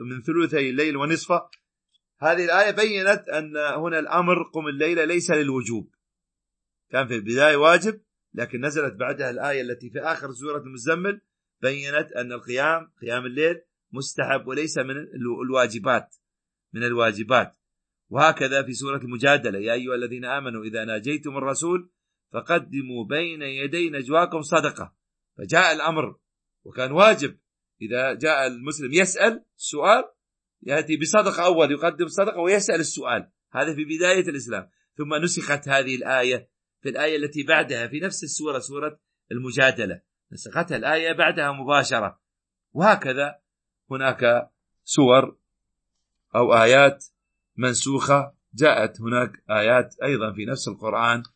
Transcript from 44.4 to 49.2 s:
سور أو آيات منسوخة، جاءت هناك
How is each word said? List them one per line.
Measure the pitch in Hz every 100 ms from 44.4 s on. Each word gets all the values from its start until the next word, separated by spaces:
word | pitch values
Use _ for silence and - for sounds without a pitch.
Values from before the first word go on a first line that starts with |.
| - _ _ _
سور | - - 127 131 - - _ _ _ _ _ _ _ _ _
أو | 113 123
آيات | 117 113 131 139 139 - _ _ _ _ -
منسوخة، | 127 120 135 139 139 143 139 - _
جاءت | 107 151 113 107 -
هناك | 113 123